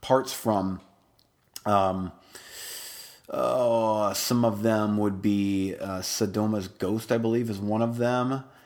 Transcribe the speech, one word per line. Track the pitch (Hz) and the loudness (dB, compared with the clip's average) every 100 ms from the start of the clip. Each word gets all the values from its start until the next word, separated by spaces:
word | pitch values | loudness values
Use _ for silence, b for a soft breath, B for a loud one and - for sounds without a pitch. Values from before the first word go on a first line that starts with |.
parts | - 131 131 | 2 2 2
from. | - 117 104 95 92 - _ _ _ _ _ _ - 107 | -2 2 2 2 -4 -10 _ _ _ _ _ _ -8 2
Um, | 101 95 92 90 - B B B B B B B B B B - | 4 4 0 -6 -10 B B B B B B B B B B -8
oh, | - 123 123 120 113 110 107 101 | -2 0 2 2 2 2 2 0
some | 98 - 120 117 | 0 0 2 2
of | 104 | 2
them | 113 110 107 104 | 2 2 2 2
would | 104 95 | 0 0
be, | 104 101 101 98 95 - | 0 2 2 0 -2 -4
uh, | 98 92 | -6 -6
Sodoma's | 87 - 101 104 107 107 90 | -6 -2 0 0 0 -2 -4
Ghost, | - 95 110 - | -6 -2 -2 0
I | 117 | 0
believe, | 113 117 113 | 2 0 0
is | 101 | -4
one | 104 107 | -2 0
of | 117 117 | 0 0
them. | 120 123 127 131 131 b | 0 0 0 -4 -8 b